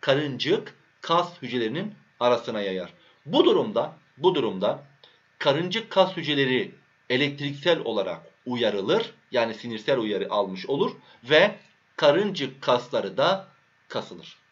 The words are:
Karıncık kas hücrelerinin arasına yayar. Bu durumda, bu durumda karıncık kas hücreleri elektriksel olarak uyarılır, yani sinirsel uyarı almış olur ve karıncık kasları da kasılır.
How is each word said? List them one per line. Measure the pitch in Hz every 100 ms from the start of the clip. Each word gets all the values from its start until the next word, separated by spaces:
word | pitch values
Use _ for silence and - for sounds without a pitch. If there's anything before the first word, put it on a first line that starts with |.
Karıncık | - 139 147 123 127 214 - - _ _
kas | - 170 170 -
hücrelerinin | 123 123 113 139 214 - _ _
arasına | 120 120 - 110
yayar. | 101 95 90 - _ _ -
Bu | 233 349
durumda, | 190 117 104 - - _ _
bu | 160 170
durumda | 113 95 101 143 - _ - _ _ _
karıncık | 151 143 180 220 220
kas | - 185 180
hücreleri | 143 143 135 127 95 - _ _ _
elektriksel | 127 143 143 143 143 175 170
olarak | 113 110 92 82 - _ -
uyarılır, | 123 113 101 98 190 226 - _
yani | 120 113
sinirsel | 107 123 113 107 135
uyarı | 107 98 95
almış | 104 101 92 -
olur | 143 220 - - -
ve | 120 156 202 - - _ _ -
karıncık | 151 151 208 165 139 -
kasları | - 123 - 120 98 95
da | 151 190 - _ _ _ _
kasılır. | 120 - 87 80 - _